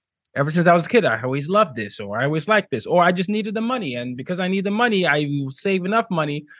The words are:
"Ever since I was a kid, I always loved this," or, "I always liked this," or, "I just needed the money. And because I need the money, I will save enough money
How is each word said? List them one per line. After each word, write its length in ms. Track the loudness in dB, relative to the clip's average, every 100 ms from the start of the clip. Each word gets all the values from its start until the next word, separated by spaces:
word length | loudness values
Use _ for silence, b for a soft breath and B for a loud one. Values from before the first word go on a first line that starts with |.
| _ _ _
"Ever 160 | -2 0
since 160 | 2 4
I 80 |
was 120 | 4 4
a 20 |
kid, 160 | 2
I 180 | 2 0
always 260 | -2 -4 0
loved 280 | 2 2 -2
this," 240 | -8 -8
or, 180 | -8 -2
"I 60 |
always 240 | -2 -2 2
liked 220 | 0 0
this," 160 | -4 0
or, 160 | 4
"I 100 | 4
just 180 | 2 0
needed 240 | -2 -2
the 60 | -4
money. 340 | -4 -4 -4
And 220 | -6 -6 -8
because 240 | -6 -4
I 80 | -2
need 160 | 0
the 60 | -2
money, 360 | 0 2 2 2
I 140 | 2
will 300 | 0 -2 -4
save 340 | -6 -2 -2
enough 240 | 0 -2 0
money 340 | -2 -2 -4 -10 b